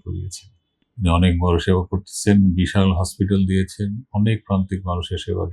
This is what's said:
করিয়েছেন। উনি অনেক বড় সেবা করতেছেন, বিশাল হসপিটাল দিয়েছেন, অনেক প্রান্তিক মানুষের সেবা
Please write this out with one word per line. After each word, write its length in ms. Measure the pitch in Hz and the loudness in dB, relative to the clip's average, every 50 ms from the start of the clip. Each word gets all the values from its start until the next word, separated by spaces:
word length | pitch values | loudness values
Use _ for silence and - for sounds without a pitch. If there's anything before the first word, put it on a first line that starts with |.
| - | -8
করিয়েছেন। 440 | 90 90 90 90 92 - - - - _ _ _ _ _ _ _ _ _ - | -10 -10 -8 -10 -10 -12 -16 -20 -20 _ _ _ _ _ _ _ _ _ -4
উনি 100 | 92 87 82 87 | 0 2 2 4
অনেক 160 | 90 92 87 87 87 | 4 4 2 2 2
বড় 140 | 90 85 85 - | 2 0 0 2
সেবা 180 | - 92 90 90 - | 2 0 0 0 -2
করতেছেন, 460 | - 95 98 - - - - 104 101 101 98 95 87 87 | -4 -6 -6 -8 -12 -4 2 4 4 6 6 4 4 2
বিশাল 280 | 90 80 - 101 95 95 92 87 | 0 0 2 2 2 2 2 0
হসপিটাল 420 | 95 92 - - 101 95 101 98 98 92 | -2 -4 -4 -4 -2 0 0 0 0 0
দিয়েছেন, 380 | 95 95 95 - - - 101 101 101 117 127 _ - 104 | 0 0 -2 -2 -4 -8 -8 -6 -6 -8 -10 _ -4 0
অনেক 200 | 104 113 110 104 - - | 0 0 0 -2 -2 -2
প্রান্তিক 320 | 101 95 95 95 98 92 95 90 | -2 -2 -2 -2 -4 -6 -4 -4
মানুষের 300 | 87 90 90 - 95 87 - | -4 -4 -4 -6 -8 -8 -6
সেবা 200 | - 95 90 92 87 | -6 -6 -4 -6 -6